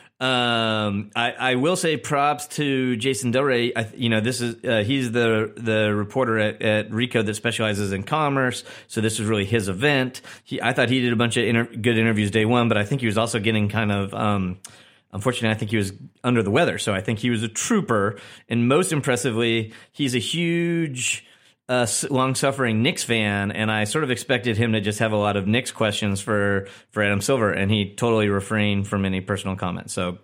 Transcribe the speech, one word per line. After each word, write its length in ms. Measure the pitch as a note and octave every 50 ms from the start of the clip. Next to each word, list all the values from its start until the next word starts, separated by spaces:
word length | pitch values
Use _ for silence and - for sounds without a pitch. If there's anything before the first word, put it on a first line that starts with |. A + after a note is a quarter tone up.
| - - _ -
Um, 920 | C3 B2+ C3 B2 B2 A#2+ A#2+ A#2 A2+ A2+ A2 G#2+ G#2+ G#2 G2 G2+ G#2+ G#2 -
I, 160 | A2 A#2 A#2+ -
I 220 | - A#2+ C3 B2+
will 180 | B2+ C3 D#3+ F#3
say 220 | - - E3 D3+
props 500 | C#3+ - - D3+ C#3 C#3+ D3 D3 C#3+ - - -
to 380 | - D3+ C#3+ C3+ C3 C3 B2+ B2
Jason 380 | A2 A2 C3+ C3 - B2+ B2 A2+
Del 100 | C3 C#3
Rey. 300 | C#3+ B2+ A#2+ A#2+ A#2+ -
I, 140 | A2+ A2+ G#2 -
you 120 | - B2 A#2
know, 120 | A2+ A2
this 200 | G#2 A#2 B2+ A2+
is, 240 | A#2+ A#2+ A2+ - -
uh, 200 | B2 A#2 A2 G#2
he's 240 | G2+ C#3 C#3 C3 A#2+
the, 420 | A2 A#2+ A#2 A2+ A2+ G#2+ G#2+ G#2 -
the 360 | - A#2 A2+ A2 G#2+ G#2+ G#2+ G#2
reporter 460 | G#2 G#2 G2+ - C3+ C3 A#2 A2+ A2
at, 240 | G#2+ G#2+ G#2 - A#2+
at 280 | A2 G#2+ G#2+ G#2 -
Recode 360 | A2 A2 B2 B2 - A#2+ A2
that 80 | G#2 G#2
specializes 580 | G#2 - A#2 A2+ - A2+ G#2+ G#2 G2 G#2 G2 G2
in 120 | F#2+ G2
commerce. 580 | - D3+ D#3 D#3 C#3+ C#3 C#3 C3 B2 A#2+ - - - - - -
So 140 | - - A#2
this 180 | G#2+ A2 G#2+ A#2
was 100 | A2 G#2
really 160 | A2+ G#2 G2
his 240 | F#2+ A2+ A#2 G2 G2
event. 540 | F#2 F2+ B2 D3 C#3+ C3+ B2+ B2+ B2 - - - - - -
He, 180 | - C#3+ C#3+ -
I 100 | A#2 B2+
thought 180 | C3+ B2+ A2+
he 100 | B2+ C3
did 120 | B2 B2 A#2+
a 40 |
bunch 200 | A2 A#2+ A#2 A2
of 80 | B2 A2+
inter-, 300 | G2+ A#2+ A#2 A#2 - -
good 240 | A#2 G#2 B2 A#2+ A2+
interviews 320 | A2+ A2+ A2+ G#2 G#2+ G2+
day 140 | F#2 A2 G#2+
one, 240 | A2 B2 B2 A#2 A2+
but 100 | A2 G#2
I 60 | G#2
think 160 | G#2 C#3+ C3+
he 80 | A#2+ A2+
was 100 | G2+ A2
also 220 | A2+ A2+ - A#2+
getting 280 | G2 A2+ A2 G#2+ G#2 G2+
kind 240 | G2+ A2 A2+ G#2 G2+
of, 220 | G2+ G2 G2 G#2+
um, 440 | A2 A2+ G#2 G#2 G2+ F#2+ F2+ F2+ F#2+ - - - - - - - _ _ _ -
unfortunately, 420 | G2 G2 C3 B2 - A#2 A2 G#2+
I 40 | G#2+
think 120 | A2+ G#2
he 60 | A2
was 160 | A2 G2+ F#2+ G2 - C3 - - _ -
under 180 | B2 B2 A#2 G#2+
the 80 | G2
weather. 280 | G2+ C#3+ F3 C3+ E2+ -
So 160 | - - G2+
I 80 | F#2+ F#2+
think 160 | - A#2 G#2
he 100 | - B2
was 140 | A#2+ A2 A2+
a 60 | A2+
trooper. 680 | - - - - A#3+ G#3 - - A#2+ G#2 G2 G#2 G#2 - - - - - - -
And 200 | A#2 A#2 A#2 A#2+
most 240 | C#3 D#3 F#3 - E3
impressively, 840 | D3 B2+ C#3+ B2 A#2+ - C#3 A2 A2 A#2+ A#2 A2+ A2+ A2 G#2+ - - - - _
he's 220 | - D3 C3 A#2+
a 40 | B2
huge, 1080 | G#2+ - - E3 E3+ E3+ E3+ E3+ E3+ E3+ E3+ E3+ E3 D#3 C3 B2 A#2+ - - - - _ - _ _ _ _ _ _ -
uh, 140 | B2+ B2 A#2+
s-, 260 | A2+ - - - D#3
long-suffering 720 | C#3 B2+ C3 C3 C3 - - C#3 C3+ C3+ C3 A#2 A2 G#2+ A2+
Knicks 200 | D3 F#3 - -
fan, 480 | - A#2+ A2+ G#2+ G#2 G2+ G2+ G2+ G2+
and 220 | D2+ F2 G#2+ A2 G#2+
I 120 | G#2+ G#2+
sort 200 | G#2 - D#3 D#3
of 60 | C3
expected 460 | B2 - - - C3+ B2 A2+ B2 A2
him 160 | G2 A#2+ A#2 A2
to 80 | A2
just 180 | G2 G#2 G#2 G#2+
have 140 | A#2 A2 G#2+
a 40 |
lot 200 | G#2 G#2 G#2 G2+
of 100 | G2+ F#2+
Knicks 260 | G2 G#2+ A2+ A2 - -
questions 480 | - A#2 G#2+ G2+ - A2+ G#2 G2 G2
for, 480 | G2 - A2 G#2 G2+ G2+ G2+ G2 G2 - - - - _
for 120 | - G#2+ G#2
Adam 180 | G2+ G2+ G2
Silver, 300 | G2+ - C3+ B2+ A2+ G#2
and 200 | E2+ F2+ G2 G2
he 240 | A2 G#2+ G2+ F#2+ -
totally 340 | - A#2+ A#2 A2+ A2 G#2+ G2+
refrained 580 | G2+ G2 F#2+ - A2 G#2+ G#2 G#2 G2+ G2+ G2
from 180 | F#2+ - G2+ F#2+
any 160 | F#2+ F#2 F#2+
personal 360 | F#2 - G#2 F#2 - G2 F#2+
comments. 380 | F#2+ - F2+ F2+ F2+ - - -
So, 240 | - F2+ F2+ F2+ F#2